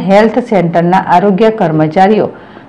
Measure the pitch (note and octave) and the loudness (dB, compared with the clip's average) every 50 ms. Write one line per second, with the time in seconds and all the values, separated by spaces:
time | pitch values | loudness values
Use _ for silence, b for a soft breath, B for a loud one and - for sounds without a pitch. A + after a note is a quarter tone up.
0 | F3 F3 G3 G3+ A3 A3 A3 C4 A#3+ - A3+ F#3+ E3+ E3+ E3+ F3 E3 F3 F3+ F#3+ | 2 2 2 2 2 2 0 -4 -4 -2 -2 -2 -2 0 -2 -2 0 0 0 -2
1 | - - E3+ F3+ - G3+ G3 F#3 A3+ A3 A3 - G3 E3 D#3 D#3 D#3 D#3 D#3 F#3+ | 0 0 0 2 2 2 0 2 0 0 0 0 -2 -2 0 0 -2 -2 0 0
2 | F#3+ G3 A3 G#3 C#3+ - B B B B B B B | 2 2 2 0 -2 -4 B B B B B B B